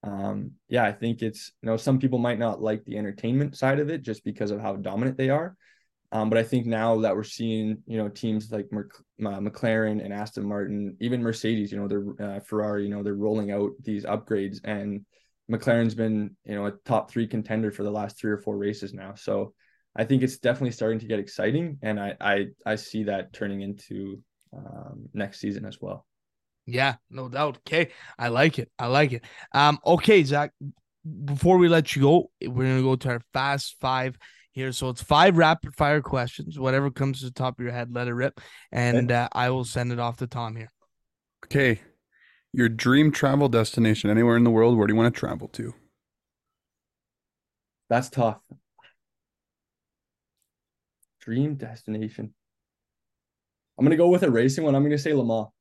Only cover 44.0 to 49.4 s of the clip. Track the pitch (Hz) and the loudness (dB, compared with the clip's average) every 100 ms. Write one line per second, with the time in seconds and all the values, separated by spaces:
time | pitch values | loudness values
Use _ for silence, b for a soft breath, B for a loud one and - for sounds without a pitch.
44 | 101 107 117 117 120 110 117 120 104 110 | 4 4 6 6 6 6 6 6 4 4
45 | 117 110 - - 113 - 113 - _ _ | 2 2 -6 -6 -10 -10 -10 -12 _ _
46 | _ _ _ _ _ _ _ _ _ _ | _ _ _ _ _ _ _ _ _ _
47 | _ _ _ _ _ _ _ _ _ 117 | _ _ _ _ _ _ _ _ _ 0
48 | 131 - 117 110 _ - _ _ b _ | 0 0 0 0 _ -20 _ _ b _
49 | _ _ _ _ | _ _ _ _